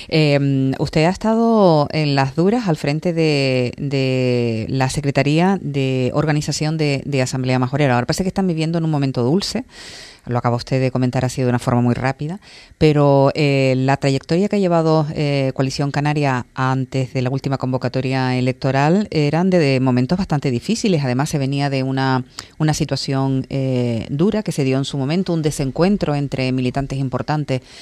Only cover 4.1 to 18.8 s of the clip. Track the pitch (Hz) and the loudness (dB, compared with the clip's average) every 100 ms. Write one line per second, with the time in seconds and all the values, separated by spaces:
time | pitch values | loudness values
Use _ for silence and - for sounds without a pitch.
4.1 | 131 127 123 120 113 110 131 131 - 143 | 2 2 2 0 -2 -2 -2 0 -2 0
5.1 | 139 135 156 180 196 147 139 135 131 127 | 0 2 2 2 0 -2 -2 0 0 0
6.1 | - 151 151 147 147 151 160 151 139 - | 0 0 0 -2 -4 -4 -2 -2 -2 -2
7.1 | 139 127 131 127 127 127 139 143 123 120 | -2 -2 -2 0 0 0 0 2 2 0
8.1 | 160 185 180 190 160 160 170 160 151 139 | -2 -2 -2 -2 -2 -2 -2 0 0 0
9.1 | 131 120 170 - 214 254 - - - - | 0 0 0 -2 -6 -8 -14 -18 -18 -20
10.1 | - - 120 123 117 - 135 127 127 127 | -16 -6 -2 0 -2 -2 -2 0 0 0
11.1 | 131 127 135 127 123 - 120 123 120 127 | 0 -2 0 0 0 0 2 2 0 -2
12.1 | 135 147 190 - - - - 156 147 143 | -4 -6 -10 -14 -20 -20 2 4 6 6
13.1 | 139 139 - 147 139 135 131 131 139 139 | 6 4 2 2 2 2 2 2 2 0
14.1 | 135 - 165 202 208 190 170 160 156 151 | -2 0 0 0 0 2 2 2 2 0
15.1 | 156 147 143 135 131 135 - 143 143 147 | -2 -2 0 0 -2 -2 -2 -4 -2 -2
16.1 | 151 143 127 117 - 131 131 127 131 127 | 0 0 -2 -4 -4 -2 -2 -2 -4 -4
17.1 | 135 127 135 139 135 127 127 127 131 131 | -2 -2 -2 -4 -4 -2 -2 -2 -2 -2
18.1 | 131 127 127 127 127 135 135 | -2 0 0 -2 -2 -2 2